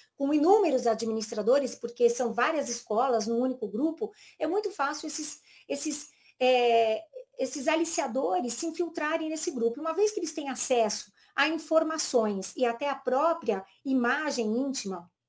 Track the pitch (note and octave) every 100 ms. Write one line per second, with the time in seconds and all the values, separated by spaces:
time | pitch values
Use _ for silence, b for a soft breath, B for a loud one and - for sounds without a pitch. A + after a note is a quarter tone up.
0 | b - C#4 D4+ D#4 G#4+ F4 C4 A3+ A3
1 | A3+ A3 G#3+ G#3+ G3+ C#4+ C4 - A#3 -
2 | A#3+ A#3 A#3+ G3+ C4+ D#4+ A#3 G#3+ - G#3+
3 | C4 A3+ G#3 A#3 C4 B3+ G3+ G#3 D#4 D#4+
4 | - b b b D4+ G4 G#4+ - C#4+ D4+
5 | D#4 - D4 - b b b C#4 D#4 -
6 | - b b b B3+ B3 A#3+ A3+ A3+ A3
7 | - - - - C4 D4 C4 D#4+ E4 -
8 | C4+ A#3+ D4+ F#4 B3+ A#3 E4 D#4+ E4+ E4
9 | D4+ D#4+ D#4 D#4 - C4 A3+ A#3+ D#4+ D#4+
10 | G#4 G#4 D#4+ - C#4 B3 - B3 G#3+ -
11 | - b b b D4 D#4+ - D#4+ D#4 D#4+
12 | - B3 G#3+ G3 F#3+ B3+ A#3+ A#3 C#4+ C4+
13 | - B3+ E4 E4 A3 G3 F#3+ b C#4 C4
14 | A#3+ C#4 D4+ B3 G#3+ A3+ C#4 C4 G3 F3+
15 | F3 _